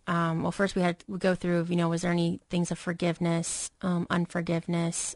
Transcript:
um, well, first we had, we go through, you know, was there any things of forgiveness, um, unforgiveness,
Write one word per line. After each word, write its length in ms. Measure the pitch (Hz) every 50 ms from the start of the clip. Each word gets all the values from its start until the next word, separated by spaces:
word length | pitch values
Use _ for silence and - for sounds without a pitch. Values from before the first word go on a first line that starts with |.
| -
um, 380 | - 175 170 170 165 165 165 165
well, 80 | 175
first 240 | 175 - 202 190 -
we 80 | 190 180
had, 200 | 175 175 - - -
we 100 | 202 180
go 160 | - 190 185
through, 320 | 175 - 180 175 170 165 175
you 80 | 180
know, 140 | 175 170 165
was 140 | 165 165 175
there 80 | 170
any 280 | 175 175 170 170 180 - _ -
things 180 | - 175 175 -
of 80 | 175 -
forgiveness, 920 | - 180 170 170 175 175 165 - 170 170 165 165 170 - - - - - _ -
um, 240 | - 185 180 175 175 -
unforgiveness, 1040 | - 175 175 - - 180 170 165 170 165 - - 175 170 170 165 170 - - - -